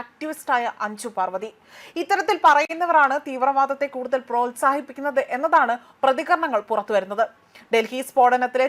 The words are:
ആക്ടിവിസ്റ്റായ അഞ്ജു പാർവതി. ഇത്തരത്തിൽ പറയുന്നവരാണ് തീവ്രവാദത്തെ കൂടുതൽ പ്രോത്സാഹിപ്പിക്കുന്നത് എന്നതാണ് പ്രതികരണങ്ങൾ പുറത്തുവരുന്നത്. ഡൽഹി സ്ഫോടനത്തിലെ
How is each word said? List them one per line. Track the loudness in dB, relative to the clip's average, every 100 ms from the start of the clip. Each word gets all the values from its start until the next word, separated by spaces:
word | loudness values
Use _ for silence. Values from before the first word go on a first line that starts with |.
ആക്ടിവിസ്റ്റായ | -2 -10 -12 -8 -2 -2 -2 -6 -8
അഞ്ജു | -8 -10 -6
പാർവതി. | -6 -6 -10 -16 _ -20 -12 -8
ഇത്തരത്തിൽ | -2 0 0 2 4
പറയുന്നവരാണ് | 6 2 -2 2 4 4 2 -6
തീവ്രവാദത്തെ | -2 0 2 0 -2 -6 -6
കൂടുതൽ | -4 -4 -2
പ്രോത്സാഹിപ്പിക്കുന്നത് | -2 -2 0 0 0 -4 -8 -4 -2 -2 -2
എന്നതാണ് | -2 0 0 -2 -8 _
പ്രതികരണങ്ങൾ | 0 0 0 0 0 -4 -2
പുറത്തുവരുന്നത്. | -4 -2 -2 -2 -2 -4 -6 _ -20 -2
ഡൽഹി | 0 0 -4 -2
സ്ഫോടനത്തിലെ | 4 6 4 2 0